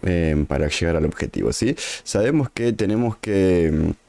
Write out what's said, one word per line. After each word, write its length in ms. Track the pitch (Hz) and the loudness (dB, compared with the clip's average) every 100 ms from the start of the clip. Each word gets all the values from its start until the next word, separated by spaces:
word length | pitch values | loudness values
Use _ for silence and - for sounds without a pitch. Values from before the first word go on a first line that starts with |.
eh, 420 | - 87 80 76 73 | 0 0 2 2 0
para 220 | 69 76 | 0 0
llegar 280 | - 85 82 | 0 0 0
al 100 | 78 | 0
objetivo, 440 | - - - 55 | -2 -6 -2 -2
¿sí? 260 | - 110 147 - - | 0 -2 -2 -6 -10
Sabemos 480 | - 101 113 151 131 | -4 0 2 2 -2
que 240 | - 117 | -2 -2
tenemos 420 | 107 101 107 120 107 | 0 0 0 -2 -4
que 760 | - 98 92 90 82 78 80 82 | -2 2 4 4 2 2 0 -2